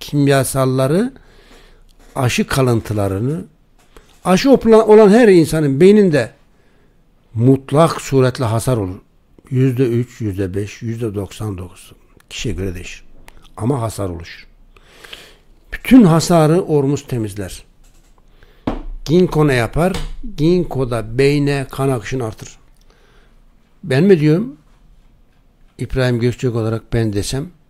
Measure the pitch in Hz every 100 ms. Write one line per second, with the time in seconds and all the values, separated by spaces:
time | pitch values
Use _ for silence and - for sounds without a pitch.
0 | - 147 139 135 127 139 131 131 131 170
1 | 254 - _ _ - - - _ _ _
2 | - - 123 - - 139 127 113 - 107
3 | 98 95 123 165 196 _ _ _ _ -
4 | _ _ 180 185 277 247 226 220 220 214
5 | 208 226 220 180 156 156 147 135 185 214
6 | 190 147 113 _ _ _ _ _ _ _
7 | _ _ _ 107 123 135 - 143 165 -
8 | - 135 127 131 117 113 - 120 95 98
9 | _ _ _ _ - 127 131 123 127 120
10 | 123 - 110 95 95 98 104 - 117 113
11 | 117 101 92 - 107 90 90 - - -
12 | _ _ - - 123 85 95 87 - -
13 | - - - - - - 110 139 113 -
14 | 98 82 80 - - _ _ _ _ -
15 | - - - _ _ _ - - - 254
16 | 185 165 156 170 151 170 - 147 135 143
17 | - 123 104 98 92 - - _ _ _
18 | _ _ _ _ _ _ - - - -
19 | - 175 180 151 151 127 110 143 180 185
20 | - - 233 123 156 180 147 127 127 117
21 | 107 120 139 147 143 139 127 - 135 127
22 | - 131 113 - - - _ _ _ _
23 | _ _ _ _ _ _ _ _ 175 131
24 | 196 175 151 165 254 302 _ _ _ _
25 | _ _ _ _ _ _ _ - 123 131
26 | 127 120 120 120 127 113 110 110 - 117
27 | 110 101 - 131 175 - _